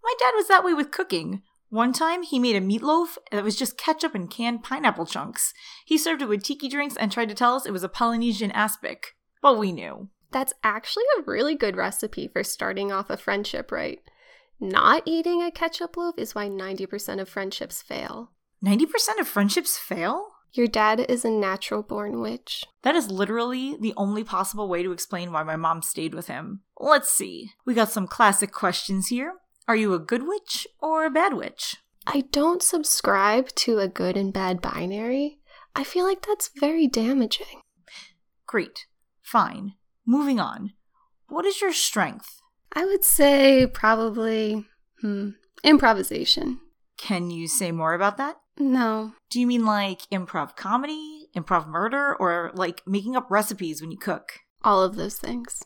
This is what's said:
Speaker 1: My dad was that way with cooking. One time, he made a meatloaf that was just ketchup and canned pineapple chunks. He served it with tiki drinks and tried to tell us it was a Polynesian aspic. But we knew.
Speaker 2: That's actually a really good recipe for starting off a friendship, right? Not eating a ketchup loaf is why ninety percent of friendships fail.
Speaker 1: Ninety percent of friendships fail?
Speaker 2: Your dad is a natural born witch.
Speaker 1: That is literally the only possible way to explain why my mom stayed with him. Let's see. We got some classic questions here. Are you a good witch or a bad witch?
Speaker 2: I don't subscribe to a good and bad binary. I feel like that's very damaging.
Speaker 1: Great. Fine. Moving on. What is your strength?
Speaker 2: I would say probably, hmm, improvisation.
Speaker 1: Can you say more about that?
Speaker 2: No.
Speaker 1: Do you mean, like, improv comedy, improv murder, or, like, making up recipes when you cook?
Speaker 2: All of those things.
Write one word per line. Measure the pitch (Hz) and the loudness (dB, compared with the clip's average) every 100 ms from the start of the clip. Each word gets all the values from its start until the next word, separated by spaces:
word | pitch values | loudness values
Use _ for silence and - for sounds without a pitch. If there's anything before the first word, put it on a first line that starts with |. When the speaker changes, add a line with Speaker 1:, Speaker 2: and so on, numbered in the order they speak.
Speaker 1:
My | 466 494 | -2 2
dad | - | 2
was | 453 - | 2 6
that | 381 | 6
way | 359 | 6
with | 302 294 | 0 0
cooking. | - 370 170 160 196 _ _ _ | -4 -4 -4 -4 -10 _ _ _
One | 220 247 | 0 0
time, | 254 320 359 | 2 0 0
he | 339 262 | -2 0
made | 247 202 | 2 2
a | |
meatloaf | 190 214 294 320 339 - - | 0 0 2 2 0 -8 -6
that | 214 | -2
was | 208 208 | -2 -2
just | 262 - | -4 -2
ketchup | - 311 320 | -2 0 -2
and | 208 175 | -4 -8
canned | - 233 233 | -4 -4 -4
pineapple | - 269 269 196 170 | -6 0 0 0 -6
chunks. | - 143 - - - - - _ | -6 -8 -4 -6 -6 -20 -20 _
He | 311 | 2
served | 330 302 | 2 -2
it | 254 | 0
with | 208 | -2
tiki | 202 277 269 | -2 -6 -4
drinks | 285 285 - | -4 -4 -2
and | 214 | -2
tried | 240 226 | -2 -4
to | |
tell | 208 240 | 2 2
us | 262 | 2
it | 247 | -4
was | 190 | -6
a | 185 | -6
Polynesian | - 233 233 233 202 208 | -2 0 0 0 0 -2
aspic. | - 214 - - - - _ _ _ | 0 -2 -2 -8 -10 -16 _ _ _
But | - 220 | 4 4
we | 202 | 0
knew. | 165 - 62 196 _ _ | -4 -10 -12 -16 _ _
Speaker 2:
That's | 262 262 - | -4 -4 -2
actually | 220 214 - 403 508 494 | -2 -2 -6 -2 2 2
a | |
really | 269 196 285 | 0 0 0
good | 294 214 | 0 0
recipe | 185 185 - 214 - - | 0 -2 -2 -6 -6 -6
for | 190 | -4
starting | 196 - 196 190 202 | -4 -4 -4 -2 -2
off | 196 202 | -4 -4
a | 190 | -6
friendship, | - 202 202 - - | -2 -2 -4 -8 -6
right? | - - - _ _ _ _ _ - | -6 -6 -8 _ _ _ _ _ -10
Not | 196 190 - 302 | 0 4 6 4
eating | 330 330 330 349 | 2 0 0 0
a | 349 | -2
ketchup | 339 330 - 339 - | -4 -6 -4 -8 -6
loaf | 349 330 | -6 -6
is | 220 | -8
why | 208 202 | -6 -6
ninety | 196 190 196 190 | -6 -8 -8 -8
percent | 208 202 196 | -8 -8 -8
of | 190 | -8
friendships | 202 196 - 180 - | -8 -8 -8 -10 -12
fail. | - - - - 240 _ _ _ | -10 -10 -8 -12 -16 _ _ _
Speaker 1:
Ninety | 196 202 302 | 2 4 2
percent | - - 427 | 2 0 0
of | - | -2
friendships | 202 202 349 - - | 2 2 2 -2 -6
fail? | - 175 175 311 427 _ _ | -6 -4 -2 -4 -8 _ _
Speaker 2:
Your | - 240 | 0 2
dad | 214 214 226 | 4 4 4
is | 254 247 | 0 0
a | 233 | 0
natural | 220 196 190 - 208 | 0 0 -4 -4 -6
born | 214 208 208 233 | -4 -8 -6 -6
witch. | 220 240 - - - _ | -6 -8 -10 -10 -10 _
Speaker 1:
That | 247 | 2
is | 330 220 | 2 0
literally | 190 196 226 240 254 269 294 | -2 0 0 -2 -4 -6 -4
the | 220 - | -4 -2
only | 202 214 | -2 -2
possible | 220 185 190 202 202 | -4 -4 -4 -4 -4
way | 175 | -2
to | 185 | -2
explain | 175 - 180 175 | -6 -8 -8 -4
why | 160 | -4
my | 156 160 | -4 -2
mom | 165 165 | -2 -2
stayed | 160 - 160 | -4 -6 -6
with | - - | -8 -10
him. | 127 165 196 _ - | -10 -10 -14 _ -6
Let's | 285 294 - | 4 4 4
see. | - - - 214 _ - | 0 -2 -10 -16 _ 0
We | |
got | 226 214 | 2 2
some | 220 185 | 0 -4
classic | - 214 196 202 | 6 6 6 0
questions | - 185 170 - 196 185 | 0 -2 -2 -2 -2 0
here. | 240 302 381 _ _ - | -2 -4 -10 _ _ 0
Are | 220 | 2
you | 214 | 4
a | 175 | 2
good | 156 240 294 | 0 -2 0
witch | 403 - - - _ | -4 -4 -8 -8 _
or | 311 320 | 0 0
a | 320 | 2
bad | 285 381 | 2 2
witch? | 220 - - - - _ _ - | 0 -6 -8 -10 -10 _ _ -2
Speaker 2:
I | 285 262 | -2 0
don't | 285 311 349 | 2 2 2
subscribe | - 339 302 - - 196 202 233 254 - | 2 0 0 0 2 4 4 4 0 -2
to | - 220 | 0 2
a | 190 | 0
good | - 180 196 | 0 -2 0
and | 196 | -2
bad | 196 190 180 | -2 -2 -2
binary. | - 160 175 202 226 269 294 294 _ - - | -4 -4 -6 -4 -2 -2 -2 -6 _ -20 -8
I | - | -6
feel | 277 359 370 | -2 0 2
like | 381 | 0
that's | 415 415 - 285 | -2 -2 -2 -2
very | 294 330 285 | 0 4 2
damaging. | 233 226 269 226 - - - _ _ _ - - _ _ _ - | 2 2 2 0 -2 -8 -16 _ _ _ -20 -20 _ _ _ -4
Speaker 1:
Great. | 220 156 - - _ _ _ | -2 -2 -10 -20 _ _ _
Fine. | - 226 185 - 196 - _ _ 233 | 0 2 2 -4 -12 -14 _ _ 2
Moving | 269 277 247 | 2 4 0
on. | 156 - 202 _ _ _ _ _ _ | -2 -6 -12 _ _ _ _ _ _
What | 302 | -2
is | 381 392 | -2 0
your | 392 | 0
strength? | 311 - 214 160 - - - _ _ _ 302 | 0 0 0 -2 -4 -20 -20 _ _ _ -2
Speaker 2:
I | |
would | 381 392 | 0 2
say | 392 - 285 277 269 262 254 | 4 6 8 8 8 8 4
probably, | - 214 220 226 220 220 220 214 214 208 _ _ _ | 4 4 4 0 -2 -2 0 -2 -2 -6 _ _ _
hmm, | 208 202 202 - _ _ | -4 -4 -6 -10 _ _
improvisation. | 294 294 262 208 190 - - - - 254 - _ _ - | 6 8 8 4 -2 -2 0 0 0 -6 -12 _ _ -16
Speaker 1:
Can | - 185 175 | -4 -2 -2
you | 170 165 | -6 -4
say | - 185 | -2 -2
more | 165 160 | 0 0
about | 170 202 208 | 2 2 0
that? | 277 - _ - | -6 -6 _ -2
Speaker 2:
No. | 277 254 226 220 220 - _ | 2 4 2 0 -6 -14 _
Speaker 1:
Do | 240 | 0
you | 247 | 2
mean, | 240 | 4
like, | 220 208 196 185 - | 2 2 0 -4 -4
improv | 196 175 170 175 - | -4 -4 -6 -6 -8
comedy, | 190 240 285 311 311 311 - 180 | -2 -2 -2 -8 -10 -16 -10 -10
improv | 160 180 156 | 0 0 0
murder, | 160 214 277 285 - | -2 0 0 0 0
or, | 185 170 170 | 0 0 -4
like, | 180 180 175 | -4 -4 -4
making | - 196 208 | -2 -2 0
up | 254 247 | -4 2
recipes | 202 214 202 170 151 | 0 0 -4 -6 -6
when | 160 | -10
you | - | -8
cook? | 208 170 - - _ _ | -6 -6 -8 -20 _ _
Speaker 2:
All | 220 196 | 4 4
of | 185 214 | 4 0
those | 185 - | -8 -8
things. | - 240 240 - | -8 -8 -10 -12